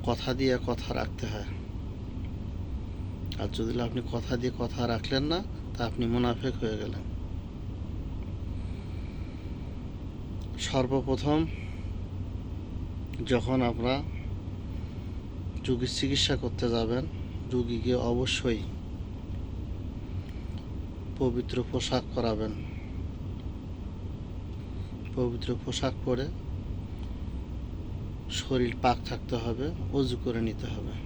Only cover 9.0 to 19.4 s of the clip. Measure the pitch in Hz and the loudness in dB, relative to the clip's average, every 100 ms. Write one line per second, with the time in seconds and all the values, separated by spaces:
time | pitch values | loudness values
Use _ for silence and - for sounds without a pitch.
9 | - - - - - - - - - - | -4 -4 -6 -6 -6 -6 -4 -4 -6 -6
10 | - - - - - - - 131 127 135 | -6 -6 -6 -4 -4 -4 0 2 4 4
11 | 127 135 147 151 156 - - - - - | 4 2 4 4 4 0 -4 -4 -4 -4
12 | - - - - - - - - - - | -4 -4 -4 -4 -4 -6 -4 -4 -4 -4
13 | - - 120 123 113 131 120 117 120 135 | -4 -4 4 4 6 4 4 4 4 4
14 | 156 - - - - - - - - - | 2 -2 -4 -4 -4 -6 -4 -4 -4 -6
15 | - - - - - - - 123 123 - | -4 -6 -6 -4 -4 -4 2 2 2 2
16 | 139 139 - 139 123 - 123 117 113 120 | 2 4 4 4 2 2 4 4 4 2
17 | 160 - - - - 127 120 120 120 123 | 2 -2 -4 -4 0 2 2 2 4 4
18 | 120 120 131 - 127 113 - - - - | 4 4 4 2 4 2 0 -4 -4 -4
19 | - - - - | -4 -4 -4 -4